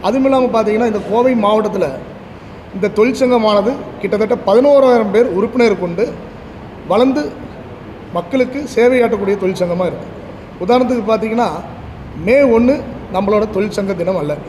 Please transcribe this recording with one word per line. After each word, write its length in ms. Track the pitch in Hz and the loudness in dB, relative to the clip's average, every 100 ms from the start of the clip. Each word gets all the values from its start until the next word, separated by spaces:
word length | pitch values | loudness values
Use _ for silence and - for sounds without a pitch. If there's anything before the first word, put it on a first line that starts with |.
| 185 | 0
அதுவும் 200 | 262 269 | 0 2
இல்லாமல் 240 | 269 254 226 | 2 2 0
பார்த்தீங்கன்னா, 320 | 208 214 240 | 0 0 0
இந்த 100 | 208 - | -2 -2
கோவை 220 | 214 254 240 202 | 0 2 2 2
மாவட்டத்தில் 440 | 214 208 190 156 131 - - - - - - - 196 | 2 0 -2 -2 -4 -12 -18 -18 -20 -18 -18 -14 -4
இந்த 180 | 196 208 | -2 2
தொழிற்சங்கமானது 720 | 233 254 254 247 214 208 196 277 - - | 2 2 2 4 4 2 2 -4 -8 -8
கிட்டத்தட்ட 340 | 190 202 214 240 - | -2 -2 0 0 4
பதினோராயிரம் 680 | 214 277 277 262 240 214 202 | 4 6 6 6 4 4 2
பேர் 180 | 240 185 | 2 2
உறுப்பினர் 440 | 220 247 233 185 180 | 0 2 2 2 -2
கொண்டு 200 | 170 254 - - - - - - - - | -2 -4 -4 -14 -16 -16 -16 -16 -16 -2
வளர்ந்து 320 | 196 262 269 294 - - - - - - - - 170 | 2 2 2 -4 -10 -16 -16 -16 -16 -16 -16 -8 -8
மக்களுக்கு 420 | 175 262 247 269 294 | -2 0 0 -2 -4
சேவையாற்றக்கூடிய 640 | - 240 254 233 214 196 202 | 2 4 6 2 2 0 0
தொழிற்சங்கமாக 480 | 190 190 175 175 180 | 0 0 -2 0 -2
இருக்குது. 240 | 139 - - - - - - | -4 -12 -14 -16 -16 -18 -10
உதாரணத்துக்கு 380 | 185 247 247 247 208 | 2 2 4 0 0
பார்த்தீங்கன்னா, 400 | 220 220 226 220 160 175 - - - - - 175 | 0 0 0 0 -4 -10 -14 -14 -14 -14 -6 2
மே 100 | 269 277 226 | 4 6 4
ஒன்று 180 | 247 285 - - - | 4 2 -2 -12 -6
நம்மளோட 300 | 185 202 208 214 190 | -4 0 0 0 -2
தொழிற்சங்க 380 | 208 202 196 180 | -2 -2 -4 -4
தினம் 180 | 170 190 | -2 -2
அல்ல 120 | 147 147 | -4 -6